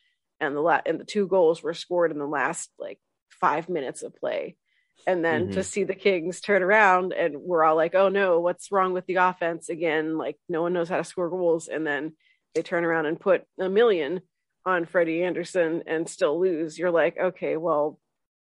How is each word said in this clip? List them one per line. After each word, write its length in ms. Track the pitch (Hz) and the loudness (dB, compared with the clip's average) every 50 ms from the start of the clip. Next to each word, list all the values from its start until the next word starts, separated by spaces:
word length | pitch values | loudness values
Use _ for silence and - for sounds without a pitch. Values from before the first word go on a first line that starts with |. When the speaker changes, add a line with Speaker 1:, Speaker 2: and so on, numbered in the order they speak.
| _ _ _ _ _ _ _ - | _ _ _ _ _ _ _ -6
Speaker 1:
and 120 | 156 143 139 | -4 -2 -2
the 60 | 143 | 0
la-, 200 | 151 170 151 131 - | 2 2 2 2 2
and 140 | - 160 131 | -2 -4 -4
the 60 | - | -6
two 220 | - - 214 202 175 | -6 -2 -2 0 2
goals 340 | 190 190 175 156 170 160 - | 4 4 4 4 4 2 -2
were 100 | 147 170 | -6 -8
scored 380 | 165 - - 180 175 170 160 | -8 -6 -4 0 0 0 0
in 60 | 156 147 | 0 -4
the 80 | 143 | -6
last, 460 | 143 156 143 123 143 170 - - - _ - | -4 -2 -2 -2 -2 -4 -6 -10 -14 _ -12
like, 200 | - - - - _ _ _ _ _ _ | -12 -12 -12 -14 _ _ _ _ _ _
five 400 | _ _ - 160 143 160 165 180 | _ _ 0 0 0 0 -2 -4
minutes 340 | 180 160 135 123 - - 160 | -4 -4 -4 -6 -8 -10 -12
of 120 | 160 160 | -14 -12
play. 420 | _ - - 113 87 - - - _ _ _ _ _ _ _ _ _ _ | _ -6 -6 -4 -4 -6 -8 -12 _ _ _ _ _ _ _ _ _ _
And 180 | 175 185 175 165 | -2 0 0 2
then 240 | 165 160 156 180 196 | 0 0 0 0 -2
to 100 | - 185 | -2 -4
Speaker 2:
Mm-hmm. 20 | |
Speaker 1:
see 220 | 190 - - 208 190 | -4 -4 -4 -4 -2
the 100 | 170 190 | -2 -2
Kings 460 | - - 202 190 175 160 180 175 - | 0 0 2 2 2 0 -4 -8 -6
turn 220 | - - 208 190 185 | -2 0 2 2 4
around, 500 | 180 208 220 214 190 185 180 185 185 - | 4 4 6 6 6 6 4 2 0 -2
and 240 | - 165 170 143 143 | -2 -2 -2 -2 -6
we're 220 | - 180 180 160 156 | -4 -2 2 4 4
all 120 | 160 156 | 4 4
like, 180 | 165 160 170 170 | 4 2 2 4
"Oh 160 | 190 196 196 | 2 2 4
no, 300 | 190 202 196 185 175 165 | 2 2 2 4 4 2
what's 320 | 170 175 175 - - - | 2 0 -2 -4 -6 -2
wrong 220 | 202 196 185 185 180 | 0 0 2 2 0
with 120 | 180 180 | -4 -4
the 100 | - 185 | -2 0
offense 540 | 185 180 185 180 - 175 165 170 165 - - | 2 2 2 2 0 -2 -2 -2 -4 -6 -8
again? 480 | 165 156 175 165 151 160 156 160 160 156 | -6 -4 -2 0 0 0 0 -2 -4 -4
Like, 200 | 131 123 151 _ _ - | -4 -6 -8 _ _ -6
no 140 | 175 156 170 | -4 -2 -2
one 100 | 175 180 | 0 0
knows 160 | 175 170 165 | -2 -2 -2
how 80 | 175 160 | -2 -4
to 60 | 165 | -4
score 260 | - - - 180 165 | -4 -6 -6 -4 -4
goals." 380 | 170 185 180 170 160 170 160 - | -4 -2 0 2 2 0 -2 -4
And 180 | - 147 160 | -6 -6 -4
then 280 | 156 147 139 143 160 160 _ _ _ _ _ _ _ - | -2 -4 -4 -4 -8 -10 _ _ _ _ _ _ _ -6
they 80 | 160 160 | -6 -4
turn 200 | - 190 170 170 | -2 -2 -2 0
around 220 | 165 165 165 156 | 0 0 0 0
and 140 | 147 165 170 | -2 -4 -2
put 240 | - 202 180 - - _ _ - | 2 2 2 2 0 _ _ -6
a 100 | 190 185 | -4 0
million 520 | 190 208 240 233 202 170 151 - 170 185 170 _ _ _ _ _ _ _ - | 2 4 4 4 4 2 0 -2 -4 -6 -8 _ _ _ _ _ _ _ -2
on 200 | 185 185 175 170 | -2 0 0 -2
Freddie 380 | 165 - 185 170 165 160 165 180 | 0 0 2 2 2 0 0 -2
Anderson 600 | 180 165 160 175 - - 185 170 160 165 170 - | -2 -2 -4 -6 -2 0 0 0 0 0 -4 -4
and 240 | - 160 160 165 160 | -4 -4 -4 -4 -6
still 300 | - - 190 156 147 170 | -4 -2 0 0 2 2
lose. 400 | 185 190 175 151 165 160 156 160 | 0 0 0 -2 -4 -6 -6 -4
You're 100 | 165 180 | -2 0
like, 240 | 170 165 147 170 165 - | 2 2 2 2 0 -2
"Okay, 400 | 180 185 170 - 180 147 165 160 | -4 -4 -4 -4 -4 -4 -4 -2
well, 420 | 160 175 160 147 147 156 - - _ _ _ _ _ _ _ _ _ | -2 0 0 2 0 0 -4 -8 _ _ _ _ _ _ _ _ _